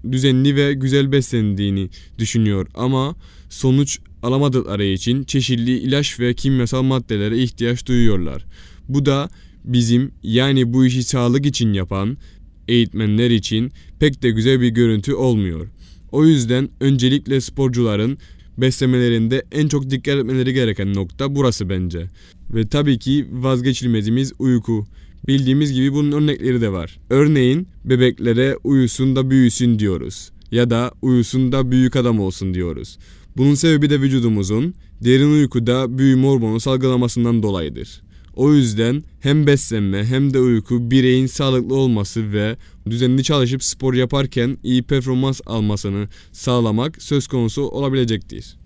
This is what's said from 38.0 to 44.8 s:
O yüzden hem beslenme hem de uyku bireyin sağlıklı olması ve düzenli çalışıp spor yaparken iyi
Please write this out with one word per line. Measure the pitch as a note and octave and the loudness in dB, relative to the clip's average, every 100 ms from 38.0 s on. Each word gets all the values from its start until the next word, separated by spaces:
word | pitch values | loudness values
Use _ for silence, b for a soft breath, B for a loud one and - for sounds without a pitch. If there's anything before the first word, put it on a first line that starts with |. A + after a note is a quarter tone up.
| - b b - | -20 b b 0
O | C#3 | 4
yüzden | D3 A#2+ G#2 A#2 C#3+ - - | 4 2 0 0 -2 -8 -6
hem | C3 D3+ D3 | 0 2 4
beslenme | C#3+ - A2 G2+ G2 A2 | 2 0 -2 -2 -2 -2
hem | C3 C#3 | 0 0
de | C3 | 2
uyku | B2+ A#2 - A#2+ A#2+ | 2 2 0 -4 2
bireyin | C3 B2+ B2+ C3 | 2 4 2 0
sağlıklı | - C#3 B2+ B2 C3+ | -2 0 0 0 0
olması | C3 A2 G2 A2+ G#2+ | 0 0 -2 -4 -4
ve | G#2 G#2+ A#2 b b - | -2 -4 -6 b b -8
düzenli | A#2 B2+ C3 | -2 2 2
çalışıp | C3 D3 B2 C3 | 2 0 0 -2
spor | - - C3 | -6 -4 -2
yaparken | B2+ B2+ C#3 C3 - A#2+ B2+ | 0 0 -2 -2 -2 -4 -4
iyi | - B2+ | -2 -2